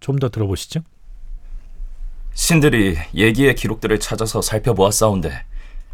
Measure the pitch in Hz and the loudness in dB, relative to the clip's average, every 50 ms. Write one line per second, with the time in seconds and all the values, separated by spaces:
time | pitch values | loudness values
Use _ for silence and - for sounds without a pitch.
0 | - - 135 139 131 123 - 110 107 98 95 - - - - 160 160 - _ - | -6 -4 -2 0 0 -2 -2 -2 -2 -2 -2 -4 -6 -6 -6 -8 -8 -8 _ -20
1 | - - - - - - - - - - - - - - - - - - - - | -20 -18 -16 -14 -12 -12 -12 -12 -12 -10 -12 -12 -12 -12 -12 -10 -10 -10 -8 -10
2 | - - - - - - - - - - 170 156 143 151 123 113 98 95 85 78 | -10 -10 -10 -10 -10 -8 -6 -2 0 4 4 6 6 6 6 6 4 4 2 0
3 | 78 - - 82 104 113 110 123 139 135 117 - - 101 110 - - 104 110 107 | -4 -4 0 4 4 4 6 6 4 4 4 2 -2 -4 -4 -2 0 0 0 0
4 | - - - 104 110 110 - 107 95 - 110 107 - 131 113 95 95 101 107 - | 0 -4 -4 -4 -4 -2 -2 -2 -2 0 -2 -2 0 0 4 4 4 4 4 4
5 | 110 110 101 92 80 78 69 - - - - - - - - - - - | 2 2 2 2 -2 -4 -6 -8 -12 -10 -10 -12 -12 -10 -14 -14 -12 -12